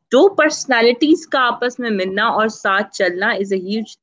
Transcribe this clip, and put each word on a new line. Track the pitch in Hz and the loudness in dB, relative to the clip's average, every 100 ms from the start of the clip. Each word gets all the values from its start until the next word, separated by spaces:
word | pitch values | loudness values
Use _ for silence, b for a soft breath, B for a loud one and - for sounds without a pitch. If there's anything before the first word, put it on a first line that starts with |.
| - | 0
दो | 247 392 | 4 4
पर्सनैलिटीज | 392 302 302 - 240 233 240 302 320 | 4 0 0 -2 2 2 2 2 2
का | - 277 | 0 -2
आपस | 247 233 247 247 | 0 -2 -4 -4
में | 240 | -4
मिलना | 202 185 190 226 | -4 -4 -2 -2
और | 180 220 | 0 -2
साथ | 220 208 196 | -2 -2 -2
चलना | 208 - 185 175 208 | -2 -2 -2 -2 -4
is | 202 196 | -4 -4
a | 190 | -4
huge | 180 214 214 - | -4 -6 -8 -6